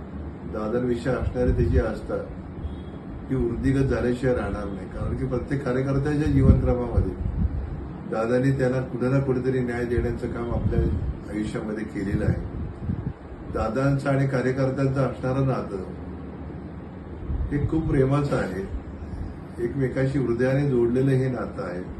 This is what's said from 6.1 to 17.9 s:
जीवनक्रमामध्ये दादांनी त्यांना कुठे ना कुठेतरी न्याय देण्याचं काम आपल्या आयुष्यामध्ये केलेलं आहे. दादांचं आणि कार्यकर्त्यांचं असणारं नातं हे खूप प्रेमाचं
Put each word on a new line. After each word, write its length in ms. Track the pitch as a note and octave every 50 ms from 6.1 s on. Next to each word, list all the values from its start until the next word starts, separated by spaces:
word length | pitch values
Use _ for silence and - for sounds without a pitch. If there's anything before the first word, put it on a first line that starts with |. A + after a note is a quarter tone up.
| D3+ D3 D3+ D3+ C#3
जीवनक्रमामध्ये 840 | C3+ C3 C3+ B2+ B2+ B2+ B2+ B2+ B2 A#2+ A#2 A2+ - - - - - - - - - - - - - - - - - - - - - - -
दादांनी 400 | - A2 A2+ A#2 B2 B2+ C3 C#3 C3+ C3+
त्यांना 220 | C3 B2 B2+ C3 B2
कुठे 260 | - - A#2+ A#2+ B2+
ना 80 | C3 C#3
कुठेतरी 400 | C3 C3 B2+ B2 A#2+ C3 B2+ B2+
न्याय 240 | A#2+ A#2+ A#2+ A#2+ A#2+
देण्याचं 480 | A#2 A#2+ A2+ A#2+ A#2+ A#2 - - A#2+ B2
काम 180 | A#2+ A#2+ A#2+ A#2
आपल्या 260 | - - - A#2+ A#2 - - - - - - - - - -
आयुष्यामध्ये 540 | G#2 G#2+ G#2+ - - - - G#2+ G#2 G#2+ G#2+
केलेलं 400 | - - G#2+ G2 G2+ G2 G#2 G2+
आहे. 160 | G2+ - - - - - - - - - - - - - - - - - - - - - - - - -
दादांचं 560 | A2+ A2 A2 A2 C3 C3+ C#3 C#3 C3+ - C#3+
आणि 160 | C3+ C3+ C#3 C3
कार्यकर्त्यांचं 720 | C3 B2 A#2+ B2+ B2+ C3+ C3+ C3+ B2+ C3+ C3+ C3 - C#3 C3
असणारं 440 | A#2 - - - B2+ B2+ C#3 C3+
नातं 380 | C3 A#2+ G#2 G2 F#2+ G2+ F#2+ F2+ - - - - - - - - - - - - - - - - - - - - - - - - - - - - - - - - -
हे 80 | D3 C#3+ C3 -
खूप 140 | D#3+ D#3+ D#3+
प्रेमाचं 480 | D3+